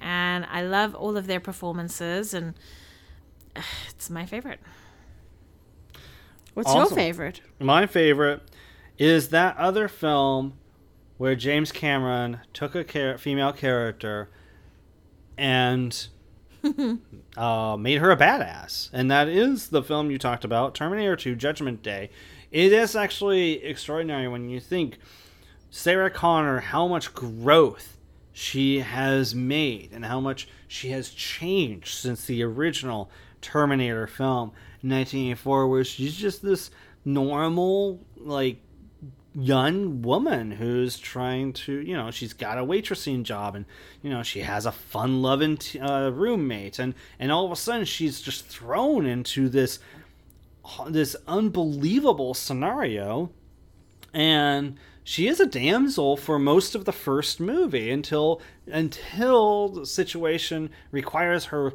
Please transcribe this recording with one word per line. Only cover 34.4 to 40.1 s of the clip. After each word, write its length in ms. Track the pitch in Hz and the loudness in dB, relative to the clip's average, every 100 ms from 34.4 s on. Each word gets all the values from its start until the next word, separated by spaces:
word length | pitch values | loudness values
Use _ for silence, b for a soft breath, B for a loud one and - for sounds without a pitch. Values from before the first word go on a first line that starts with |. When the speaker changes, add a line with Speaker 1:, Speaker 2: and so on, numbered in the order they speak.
| 110 - B B | -4 -10 B B
Speaker 2:
in 60 | 131 | -2
nineteen 380 | 135 131 135 127 | -2 -2 -2 -4
eighty-four, 420 | 120 135 135 131 | -4 0 2 4
where 160 | 131 | 2
she's 320 | 127 - 135 170 | 0 -2 -6 -4
just 260 | 208 190 | -4 -2
this 280 | 196 185 - - B B | 0 0 -2 -18 B B
normal, 960 | 143 139 139 143 160 170 185 196 202 180 - - | -2 0 0 0 0 2 2 2 0 -4 -14 -16
like, 440 | 151 143 131 - - - - - 143 - _ | -6 -2 -2 -2 -12 -20 -20 -20 -20 -20 _
young 680 | 147 131 135 139 185 196 131 | -4 2 4 4 2 -2 -2
woman 480 | 117 | 0